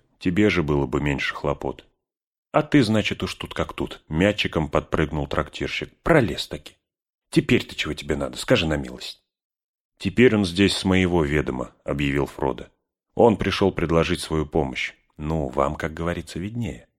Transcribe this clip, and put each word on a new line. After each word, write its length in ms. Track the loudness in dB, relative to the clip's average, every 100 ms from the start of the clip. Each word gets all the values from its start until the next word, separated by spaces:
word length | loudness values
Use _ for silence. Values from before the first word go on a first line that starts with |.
| _ _
Тебе 300 | -2 2 4
же 140 | 4
было 240 | 2 2 2
бы 140 | 0
меньше 340 | 0 -2 -4
хлопот». 500 | -4 -4 -4 -6 -8 -14 _ _ _ _ _ _
«А 100 | -2
ты, 200 | 2 4
значит, 400 | 4 2 0 -4
уж 120 | -6
тут 180 | -8 -8
как 220 | -6 -6
тут», 280 | -6 -8 -10 -4
мячиком 600 | 2 2 2 -2 -2 0
подпрыгнул 580 | -2 0 -2 -2 -2 -4
трактирщик. 680 | -4 -4 -6 -6 -6 -10 _
«Пролез-таки. 720 | 2 2 2 -2 -8 -12 -14 -20 _ _ _ _ _
Теперь-то 460 | 0 2 2 0 -6
чего 160 | -6
тебе 240 | -6 -6 -4
надо, 220 | -4 -4
скажи 280 | 0 2 2
на 100 | -2
милость». 460 | -4 -12 -16 -18 _ _ _ _ _ _ _ -8
«Теперь 360 | -2 6 6
он 100 | 6
здесь 320 | 2 4 2 2
с 80 |
моего 380 | 2 2 4 2
ведома», 520 | 2 0 0 -4 -8 _
объявил 420 | -6 -4 -2 -2 -4
Фродо. 440 | -2 -4 -4 -10 _ _ _ _
«Он 220 | 4 4 4
пришёл 360 | 0 2 2
предложить 480 | 2 2 2 2 -2
свою 260 | -2 -4 -2
помощь». 480 | -2 -2 -4 -10 -12 _ -10
«Ну, 300 | -4 -4 -2
вам, 260 | 0 0
как 180 | -2 -6
говорится, 460 | -6 -4 -6 -8 -8
виднее», 500 | -8 -6 -6 -8 -16